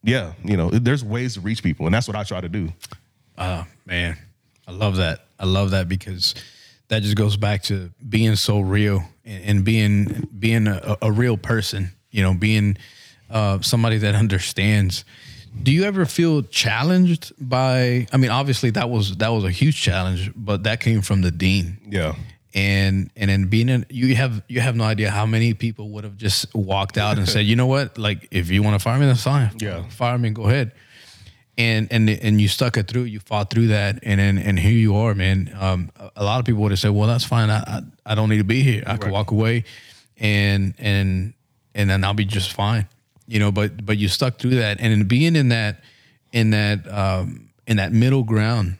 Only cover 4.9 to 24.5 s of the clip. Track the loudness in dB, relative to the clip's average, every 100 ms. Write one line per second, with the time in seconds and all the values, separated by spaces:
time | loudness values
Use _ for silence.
4.9 | 0 0 -2 _ _ -2 0 0 -2 -2
5.9 | -4 -6 -6 -6 -6 -16 -20 -20 _ _
6.9 | -2 0 0 0 0 0 -2 -2 -6 -6
7.9 | -16 -4 0 2 2 0 0 2 2 2
8.9 | 0 -4 _ -16 -12 -2 0 2 2 2
9.9 | 2 0 -4 -8 -4 0 2 0 -2 -4
10.9 | -2 0 2 0 0 -2 -4 -2 -6 -6
11.9 | -8 _ 0 2 2 2 2 2 -2 -8
12.9 | -20 -20 _ _ -2 0 0 0 0 2
13.9 | 2 2 2 2 0 -2 -2 2 2 2
14.9 | -2 -10 -20 -20 -20 -18 -4 0 2 2
15.9 | 0 -2 2 2 2 -2 -2 -2 0 2
16.9 | 4 4 2 -4 -14 -4 0 2 2 2
17.9 | 0 0 2 2 2 0 0 0 0 0
18.9 | 0 -2 0 0 0 -2 0 0 2 0
19.9 | 0 0 -2 -4 -8 -4 -2 -2 -2 0
20.9 | 0 2 0 0 0 0 0 -2 -8 -8
21.9 | -4 -4 -6 -12 -18 _ -4 0 2 2
22.9 | 0 -4 -4 0 0 2 2 2 0 -2
23.9 | -2 0 2 0 -4 -6